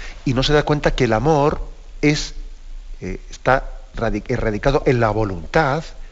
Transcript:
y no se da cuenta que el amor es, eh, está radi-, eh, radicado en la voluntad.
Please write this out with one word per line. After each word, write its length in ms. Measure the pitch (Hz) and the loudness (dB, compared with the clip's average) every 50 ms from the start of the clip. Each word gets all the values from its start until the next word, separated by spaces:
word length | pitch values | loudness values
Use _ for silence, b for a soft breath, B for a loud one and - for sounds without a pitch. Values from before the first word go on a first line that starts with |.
| B B B B B | B B B B B
y 80 | 147 120 | 0 0
no 80 | 123 131 | 0 2
se 100 | 139 147 | 4 4
da 120 | 147 143 | 4 4
cuenta 300 | 151 151 147 - 165 - | 4 0 2 2 0 2
que 100 | - 131 | 2 2
el 80 | 113 113 | 2 2
amor 480 | 107 117 156 160 143 143 156 - - - - - - - - - - - | 2 4 4 4 4 4 2 2 0 -6 -10 -12 -16 -16 -16 -10 0 2
es, 320 | 147 151 147 - - - - - - - - - - - - - - - - | 2 2 2 -2 -8 -8 -10 -10 -10 -12 -14 -14 -12 -12 -12 -12 -12 -12 -10
eh, 200 | - 92 95 - - - | -8 -8 -8 -8 -10 -14
está 400 | - - - 135 127 139 - - - - - - - | -14 -4 2 2 2 2 2 -4 -10 -10 -14 -12 -6
radi-, 280 | - 113 110 104 107 - - | -2 -2 0 0 -2 -2 -2
eh, 80 | 123 | -2
radicado 460 | 110 107 113 104 104 - 139 135 147 - | 0 0 0 0 2 2 2 2 4 4
en 140 | - 127 120 | 4 4 4
la 100 | 117 107 | 4 2
voluntad. 720 | 104 107 110 101 92 82 78 - - 160 156 135 135 165 160 - - B B B | 2 2 0 0 -2 -4 -6 0 2 2 4 4 2 0 -2 -6 -12 B B B